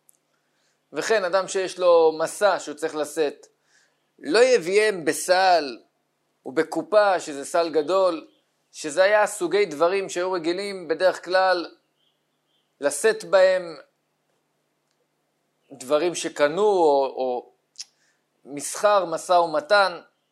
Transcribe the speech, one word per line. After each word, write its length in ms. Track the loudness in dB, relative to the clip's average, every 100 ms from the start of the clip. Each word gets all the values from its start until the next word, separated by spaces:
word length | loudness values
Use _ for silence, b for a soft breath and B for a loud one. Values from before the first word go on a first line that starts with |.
| _ _ _ _ _ _ _ _ _
וכן, 300 | -8 -2 0
אדם 240 | 0 -2 -2
שיש 320 | -4 -4 0
לו 360 | 4 6 6 2
מסע 400 | -6 0 0 0
שהוא 160 | -4 -8
צריך 200 | -6 -6
לשאת, 520 | -6 -2 -2 -4 -20 _ _ _ _ _ _ _
לא 200 | 0 4
יביאם 640 | 4 4 2 2 2 0 -4
בסל 720 | -4 0 2 4 2 0 -10 _ _ _ _ _ _ -8
ובקופה, 760 | -4 -2 -4 0 2 4 2
שזה 260 | -4 -10 -4
סל 240 | -2 0
גדול, 580 | -2 0 0 0 -2 -10 _ _ _ _
שזה 320 | -14 -6 0
היה 240 | 2 4 0
סוגי 380 | -2 -2 0 0
דברים 440 | 0 0 0 -4
שהיו 220 | -6 -4
רגילים 560 | -4 -4 -6 -6 -10 -6
בדרך 380 | 0 0 -2 -2
כלל 500 | 0 2 0 -4 -14 _ _ _ _ _ _ _ _ _ -6
לשאת 420 | -4 0 -2 -2
בהם 540 | 0 4 4 2 -6 -16 -20 _ _ _ _ _ _ _ _ _ _ _ _ _ _ _ _ _ _
דברים 440 | -14 -2 0 0 -4
שקנו, 460 | -8 -2 0 2
או, 440 | 2 4 4 2 0
או 460 | -4 -4 -4 -8 _ _ -20 -20 _ _ _ _ _ -16
מסחר, 600 | -14 -12 -2 2 2 0
משא 280 | -6 0
ומתן, 680 | 2 2 -2 0 2 2 -2 -20 _ _